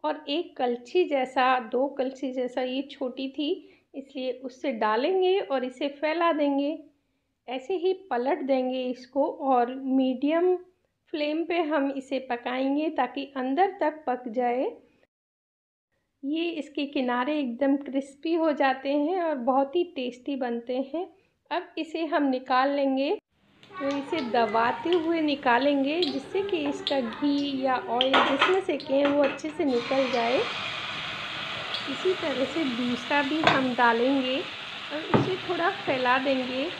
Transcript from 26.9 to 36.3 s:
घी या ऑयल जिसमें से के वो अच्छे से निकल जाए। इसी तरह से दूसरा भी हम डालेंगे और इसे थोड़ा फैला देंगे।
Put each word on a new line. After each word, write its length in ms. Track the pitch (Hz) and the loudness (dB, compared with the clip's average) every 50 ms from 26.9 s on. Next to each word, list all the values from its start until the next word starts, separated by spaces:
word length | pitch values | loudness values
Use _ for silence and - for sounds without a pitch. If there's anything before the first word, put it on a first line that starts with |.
| 285 277 | 0 0
घी 640 | 240 226 220 - 294 285 285 285 285 285 277 262 | -2 -2 -4 -2 0 2 2 2 0 -2 -2 0
या 140 | 262 262 254 247 | 0 0 0 0
ऑयल 340 | - - 226 240 254 269 269 269 262 | -2 -2 0 2 2 4 4 4 4
जिसमें 360 | - 269 269 - 359 370 381 | 4 4 2 4 4 4 2
से 140 | 370 - 302 269 | 2 0 -2 -2
के 260 | - - 269 277 285 | 0 0 2 4 4
वो 160 | 285 285 285 285 | 4 4 4 4
अच्छे 260 | 269 - - - 311 | 2 2 -2 -8 -8
से 140 | 302 - 339 | -4 -2 0
निकल 440 | 277 247 240 233 - 277 269 269 247 | 2 2 0 0 0 0 2 2 2
जाए। 260 | 247 240 233 233 247 330 480 - - - - - - - - - - - - - - - - - - - - - - - - - - - - 302 | 0 0 2 2 2 0 0 -2 -4 -6 -6 -6 -6 -8 -8 -8 -8 -8 -8 -8 -8 -8 -8 -8 -8 -8 -8 -8 -8 -8 -6 -6 -6 -6 -4 -6
इसी 240 | 269 - - 370 370 | -6 0 2 0 2
तरह 300 | - 349 311 262 247 269 | 2 0 -2 0 0 -2
से 180 | 247 - 330 320 | 0 0 -2 0
दूसरा 560 | 262 233 226 254 240 247 233 - - 294 285 285 | 0 0 0 0 0 -2 -2 -2 0 2 2 2
भी 160 | 269 302 320 | 2 0 4
हम 320 | 320 311 - 269 262 254 240 | 4 4 4 6 2 2 4
डालेंगे 600 | 247 247 233 233 233 240 262 277 277 254 254 262 | 4 6 6 6 6 4 4 4 2 2 0 0
और 680 | 294 381 - - - - - - - - - 285 302 330 - | -2 -2 -6 -10 -12 -12 -12 -12 -12 -10 -8 -8 -6 -2 2
इसे 260 | 339 - - - 370 370 | 2 4 4 2 0 -4
थोड़ा 300 | - - 359 339 339 370 381 - | -2 -4 -2 0 0 0 0 -2
फैला 400 | - - 285 254 254 247 254 269 | -2 -2 0 0 2 2 2 2
देंगे। 460 | 262 285 | 2 2